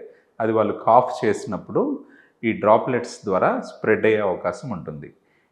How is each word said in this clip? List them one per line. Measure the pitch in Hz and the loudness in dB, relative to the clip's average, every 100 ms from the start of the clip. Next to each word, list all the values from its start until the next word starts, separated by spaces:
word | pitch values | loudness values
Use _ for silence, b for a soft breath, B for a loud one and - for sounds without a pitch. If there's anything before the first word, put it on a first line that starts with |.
| - B B _ | -12 B B _
అది | 113 110 | 0 2
వాళ్ళు | 104 - - | 0 0 4
కాఫ్ | 117 127 - | 6 4 0
చేసినప్పుడు | 113 98 - 90 - 127 277 277 B B B _ 117 | -2 -2 -4 -10 -4 -2 -2 -4 B B B _ -4
ఈ | 95 | 0
డ్రాప్లెట్స్ | 101 113 - 123 117 - - | 4 4 4 -4 -4 -10 -2
ద్వారా | 92 147 254 - | 2 2 0 -6
స్ప్రెడ్ | - 110 104 110 | -6 0 2 2
అయ్యే | 107 101 | 2 0
అవకాశం | 87 90 - 143 92 | -2 -4 -6 -10 -10
ఉంటుంది. | 73 76 73 - _ _ _ | -10 -14 -16 -20 _ _ _